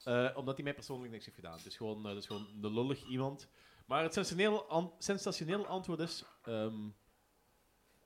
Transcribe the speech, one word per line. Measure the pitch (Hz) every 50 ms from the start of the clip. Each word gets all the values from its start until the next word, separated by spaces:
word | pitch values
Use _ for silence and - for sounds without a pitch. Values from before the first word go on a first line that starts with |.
| -
Eh, | 127 120 120 123 131 -
omdat | 139 127 131 135
hij | - 147
mij | 143 143
persoonlijk | 139 120 - 135 123 123 120 113
niks | 107 -
heeft | 107 -
gedaan. | - 90 85 82
Het | 82 -
is | 98 -
gewoon, | - 113 110 110 107 107
eh, | 104
het | 101 101
is | 95
gewoon | - 107 101 107 101 104 107 104
een | 104 107
lullig | 113 123 135 143 139 -
iemand. | - 127 127 131 135 143 143 - - _ - - - - - - -
Maar | 127 151 165
het | 160 -
sensationeel | 202 185 - 170 175 202 214 208 208 - -
an-, | 151 165 180 170 - -
sensationeel | - - 202 196 - 202 - - 165 156 190 208 202
antwoord | - 180 190 180 180 170 160
is, | 170 165 - - - - - _ -
ehm, | 117 113 110 107 110 110 107 107 107 101 - _ _ _ _ _ _ _ _ _ _ _ _ _ _ _ _ _ _ _ _ _